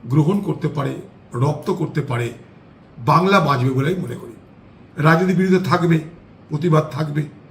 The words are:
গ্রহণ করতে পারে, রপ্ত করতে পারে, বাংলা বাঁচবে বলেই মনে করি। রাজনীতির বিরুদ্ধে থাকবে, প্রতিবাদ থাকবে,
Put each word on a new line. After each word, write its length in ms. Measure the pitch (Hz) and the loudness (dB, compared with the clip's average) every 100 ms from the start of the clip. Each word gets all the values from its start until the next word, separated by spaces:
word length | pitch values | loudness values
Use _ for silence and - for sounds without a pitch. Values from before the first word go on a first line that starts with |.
| 120 | -2
গ্রহণ 320 | 147 147 202 | 2 2 0
করতে 260 | 175 - 151 | -2 -4 -4
পারে, 260 | 151 135 - - - - | -4 -6 -8 -14 -20 -10
রপ্ত 340 | 123 147 151 - | -4 -2 -2 -4
করতে 300 | 180 147 151 | -4 -4 -4
পারে, 260 | 127 120 117 - - - - - - - | -4 -4 -6 -10 -20 -20 -20 -20 -20 -6
বাংলা 400 | 120 156 190 196 | 2 2 4 4
বাঁচবে 320 | 156 127 131 | 4 2 0
বলেই 260 | 127 143 185 | 0 0 -2
মনে 140 | 123 - | -6 -10
করি। 140 | - - - - - - - - | -14 -20 -20 -20 -20 -20 -14 0
রাজনীতির 420 | 151 170 185 185 | 2 4 2 2
বিরুদ্ধে 220 | 185 185 127 | 4 2 2
থাকবে, 280 | 175 170 165 - - - - - | 0 2 2 -2 -16 -20 -20 -10
প্রতিবাদ 380 | 147 170 156 151 | -4 2 2 2
থাকবে, 300 | 131 151 147 143 - - | -4 -6 -4 -6 -10 -20